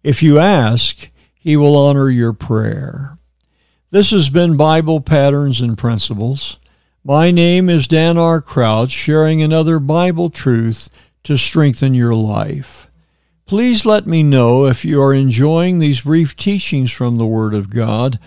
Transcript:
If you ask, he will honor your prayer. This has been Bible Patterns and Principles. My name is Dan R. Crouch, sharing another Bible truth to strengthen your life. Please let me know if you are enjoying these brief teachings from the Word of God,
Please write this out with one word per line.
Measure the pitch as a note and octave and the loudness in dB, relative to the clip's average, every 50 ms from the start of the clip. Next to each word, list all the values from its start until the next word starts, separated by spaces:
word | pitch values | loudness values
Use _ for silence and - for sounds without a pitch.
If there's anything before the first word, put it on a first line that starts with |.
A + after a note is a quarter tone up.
If | - C#3+ C3+ - | -2 -2 0 2
you | D#3+ D#3 D3 D3+ | 4 4 4 6
ask, | E3+ G3+ G3+ D#3 A#2+ G#2+ A#2 B2 - - - - - - _ _ _ _ _ | 4 4 2 2 2 0 0 0 -2 -4 -6 -8 -20 -20 _ _ _ _ _
he | _ _ E3 D3+ D3 | _ _ 0 2 4
will | D3 C#3+ D3 | 4 4 4
honor | C#3+ C#3 C#3+ C#3+ C#3 C3+ C3+ | 4 4 4 2 2 2 0
your | B2+ A#2+ A#2 A2+ | 2 0 0 -2
prayer. | G#2+ - - - A#2 A2 G#2+ G#2+ - - C3+ - - - C#3 C#3 D3+ _ _ _ _ _ _ _ _ _ _ _ _ _ _ _ | -2 -6 -6 -4 -2 -2 -2 -2 -4 -6 -10 -10 -10 -12 -12 -12 -14 _ _ _ _ _ _ _ _ _ _ _ _ _ _ _
This | - G3+ G3+ - | 0 0 2 2
has | A3 F#3+ D3+ C3+ | 2 0 0 2
been | C3+ F3 F3 E3+ D#3 | 2 2 2 2 2
Bible | C#3 D3+ D#3 D#3+ D#3+ D#3 D#3 D#3+ D3+ | 2 2 2 2 2 0 0 -2 -2
Patterns | C#3 - D#3+ D3 C#3 C#3+ C#3+ C#3+ C#3+ C#3 B2+ A2 | 0 0 0 2 2 2 0 0 -2 -2 -2 -2
and | B2+ A#2 A2 | -2 -4 -4
Principles. | F#2+ - A#2 A#2 G#2 - - A2+ G2 A2 A#2+ C3+ C#3 - - - _ _ _ _ _ _ _ _ _ _ | -4 -4 -4 -2 -4 -4 -6 -6 -6 -4 -6 -6 -6 -10 -14 -16 _ _ _ _ _ _ _ _ _ _
My | C#3 C#3 D3+ E3 F3 | -2 0 2 2 4
name | F3 E3+ E3+ F3 F3 F#3 F#3 F3+ | 4 4 2 2 2 2 2 2
is | E3+ D#3+ C3 | 2 0 0
Dan | - D#3+ D#3+ D#3+ E3+ E3+ | 0 0 2 2 2 2
R. | E3+ E3+ E3 E3 D#3 | 2 0 0 0 -2
Crouch, | - - - C3+ A#2+ A2 G#2+ A2 A#2+ C3 | -4 -4 -2 0 0 2 0 0 -2 -4
sharing | - - - D3+ D3+ D#3 D#3 D#3 D#3+ D#3 | -6 -8 -4 0 0 2 2 2 0 0
another | D#3 D3+ D#3 D#3+ D#3+ E3 E3 D#3 | 0 0 0 0 0 0 0 -2
Bible | C#3 C3+ D#3 E3+ F3+ F3+ E3+ D#3+ F3 E3 | -2 -2 -2 0 0 -2 -2 -2 -4 -6
truth | - - - C3+ A#2+ A2+ A2+ A2+ A2 - - - _ _ _ _ _ _ | -6 -4 -2 0 0 0 0 -4 -4 -8 -12 -20 _ _ _ _ _ _
to | _ - D3 | _ -4 -2
strengthen | C3 - - - E3 D3+ C#3+ A#2 - C#3 C3+ | -2 -2 -2 -2 0 0 0 0 0 -2 0
your | C3 B2 A#2+ A#2+ A#2 | 0 0 0 0 0
life. | A2 A2 G#2+ G#2 G#2+ G#2 G2+ - C#3+ C3 - - - - _ _ _ _ _ _ _ _ _ _ _ _ | 0 -2 -2 -4 -4 -6 -6 -8 -12 -12 -16 -20 -20 -20 _ _ _ _ _ _ _ _ _ _ _ _
Please | - G3 G#3 A#3+ B3 A#3+ G#3 - | -4 -2 0 0 0 0 0 2
let | G#3+ G#3+ G#3 G3+ | 2 0 0 0
me | - E3 D#3+ | -2 0 2
know | D#3 D3 C#3 C3 A#2+ A#2 A#2+ C3 C#3 | 2 2 4 4 4 4 4 2 2
if | C3+ B2 - - | 2 0 -2 -2
you | - - C#3+ | -2 0 0
are | C#3 C#3 | 2 2
enjoying | C#3 C3+ C3+ C3 A2+ A2+ C#3 D3+ D#3+ E3 F3 F#3 F#3 E3+ | 2 2 0 0 0 2 0 2 2 0 0 0 0 0
these | D#3 D3 C#3 B2 | 0 0 -2 -2
brief | - C#3 D#3+ E3 E3 C#3 - | -2 0 0 0 0 -2 -4
teachings | - - G3+ G3+ G3 - - D#3+ C#3 C3 A#2+ | -4 -4 -2 -2 -2 -4 -4 -4 -2 -2 -4
from | - - B2+ A#2+ A#2+ A#2 | -4 -4 -4 -2 -2 -2
the | A2+ | -2
Word | A2 A2+ A2 A2 G#2+ | -2 -2 -2 -2 -2
of | G#2+ G#2 G2 F#2+ | -4 -4 -6 -4
God, | G#2 A#2+ A2+ A2 G#2+ A2 B2 C3+ B2+ - - | -4 -4 -2 -2 -2 -2 -2 -4 -4 -6 -10